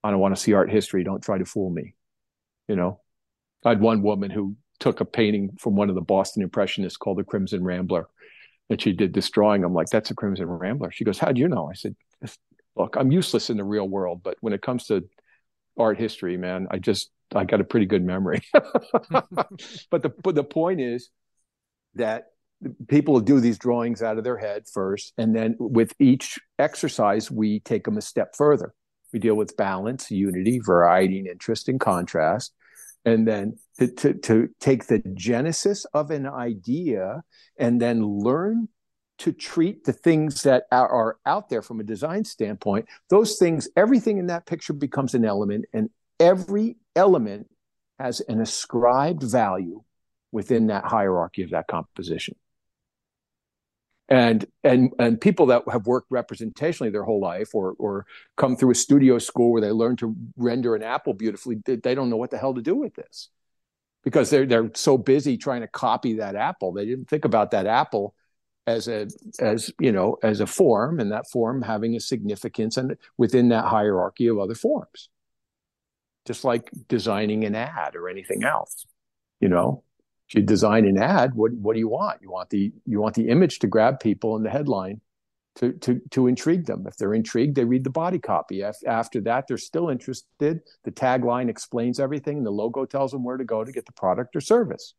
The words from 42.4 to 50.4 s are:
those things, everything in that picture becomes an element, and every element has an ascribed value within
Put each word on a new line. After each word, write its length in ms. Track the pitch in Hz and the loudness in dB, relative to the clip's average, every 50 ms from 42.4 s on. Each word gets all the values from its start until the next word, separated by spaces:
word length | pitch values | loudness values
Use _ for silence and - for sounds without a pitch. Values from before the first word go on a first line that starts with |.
| 113 101 107 98 - 107 98 107 - _ - - _ _ | -4 -4 -4 -4 -2 0 0 0 -2 _ -20 -20 _ _
those 300 | 180 208 226 214 - - | 6 6 6 4 2 2
things, 300 | 185 170 165 147 - - _ | 2 2 2 0 -4 0 _
everything 420 | - 202 220 277 233 - 226 208 196 | 2 4 6 4 4 4 2 0 0
in 80 | 180 | -2
that 200 | 175 175 170 _ | -4 -6 -6 _
picture 260 | - 170 151 - - | -8 -10 -8 -6 -8
becomes 420 | 160 143 143 127 - - 135 123 - | -6 -6 -6 -4 -2 -2 -2 0 0
an 100 | 123 113 | 0 0
element, 400 | 107 101 98 104 101 101 110 - _ | 2 0 -2 -2 -2 -4 -4 -6 _
and 180 | - 110 - 220 _ _ _ _ _ _ | -4 -4 -4 -4 _ _ _ _ _ _
every 560 | - 175 190 185 180 180 196 208 220 233 - _ _ _ _ | 6 6 6 4 0 -4 -2 -2 -2 -2 -6 _ _ _ _
element 520 | 165 190 202 180 147 113 104 98 104 - _ _ _ _ _ _ _ _ _ _ _ | 4 6 6 6 4 2 -4 -6 -10 -14 _ _ _ _ _ _ _ _ _ _ _
has 220 | 131 127 123 - - - | -6 -6 -6 -6 -6 -2
an 120 | 120 113 | -2 -2
ascribed 800 | 113 110 - - - - - 120 113 120 123 135 143 165 180 151 | -2 -2 -6 -8 -8 -4 -2 2 4 4 4 4 2 0 -2 -4
value 600 | 135 113 110 123 110 101 92 95 92 85 87 110 _ _ _ _ _ _ _ _ _ _ | -4 0 0 2 2 2 0 -4 -6 -8 -10 -16 _ _ _ _ _ _ _ _ _ _
within 340 | - 110 | -8 -8